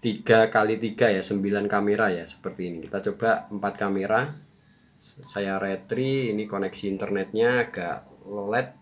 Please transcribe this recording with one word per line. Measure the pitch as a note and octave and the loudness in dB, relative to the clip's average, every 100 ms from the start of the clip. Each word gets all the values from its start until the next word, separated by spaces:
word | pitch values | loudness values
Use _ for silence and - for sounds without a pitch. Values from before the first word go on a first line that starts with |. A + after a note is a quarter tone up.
tiga | A#2+ G#2+ - A2+ A2 | -2 -4 6 6 8
kali | A2+ G#2+ A2 | 4 2 2
tiga | A2+ G#2 A#2+ | -2 2 4
ya, | G2 | 4
sembilan | F#2 G#2 G2 G2+ G2+ | 0 0 0 0 0
kamera | G#2 G#2 G#2 G#2+ | 0 2 2 2
ya, | F2+ E2+ | 0 -6
seperti | - F#2+ F#2 F2+ | -10 -10 -6 -8
ini. | E2+ | -8
Kita | D2+ G2 | -8 -6
coba | G#2 G2 A2+ - - | -4 -2 2 2 0
empat | G#2 G2+ - | -4 -4 -2
kamera. | G2+ G2 G2 A2 C#3+ D3 - _ _ _ _ _ - - | -2 -2 2 2 0 -8 -18 _ _ _ _ _ -20 -20
Saya | - G2+ G2 F#2+ | -10 -4 -2 -2
retry, | G2 F#2+ - A2+ C3 C3+ B2 G#2 | -2 -4 -4 -2 0 0 0 -2
ini | |
koneksi | G#2+ G2+ F#2+ - G2+ | -2 -4 -4 -4 -4
internetnya | G2 G2+ G2+ F#2+ A2 A#2 B2 | -4 -2 -2 -2 2 4 4
agak | A2+ - F2 D2+ - - - | 0 -4 -6 -6 -10 -20 -12
lolet. | G#2 G2+ A2+ B2+ - | -8 -2 0 -2 -8